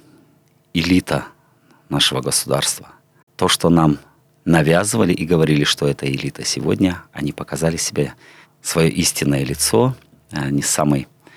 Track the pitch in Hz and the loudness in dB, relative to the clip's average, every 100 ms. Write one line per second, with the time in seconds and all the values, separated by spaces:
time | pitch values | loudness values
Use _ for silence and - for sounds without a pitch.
0 | _ _ _ _ _ _ _ 87 82 90 | _ _ _ _ _ _ _ -4 2 2
1 | - 73 - _ _ _ _ _ - 73 | 0 -4 -6 _ _ _ _ _ -8 -2
2 | - 65 65 - 67 67 - - - - | -2 -2 -2 -4 -2 -2 -2 -6 -10 -20
3 | _ _ _ - 90 - 85 85 78 73 | _ _ _ -4 -2 2 4 6 4 2
4 | - _ _ _ - 82 76 85 107 117 | -4 _ _ _ 0 2 4 2 2 0
5 | 92 87 80 87 78 76 71 - 73 69 | 2 0 0 2 4 2 2 0 -2 -2
6 | 69 69 69 - - - 71 - 92 87 | -4 -6 -6 -8 -8 -4 -2 0 0 -2
7 | - - 71 - - - 82 82 - - | -12 -8 -8 -8 -10 -4 -2 -2 -4 -2
8 | 69 - - - - _ - 82 82 - | -4 -6 -20 -20 -20 _ -6 0 0 2
9 | 80 - 71 69 67 73 - 110 127 131 | -2 0 0 0 -2 -4 0 2 2 0
10 | _ _ - 80 69 71 - - 76 69 | _ _ -12 -8 -4 -2 -2 0 2 0
11 | - _ _ | -2 _ _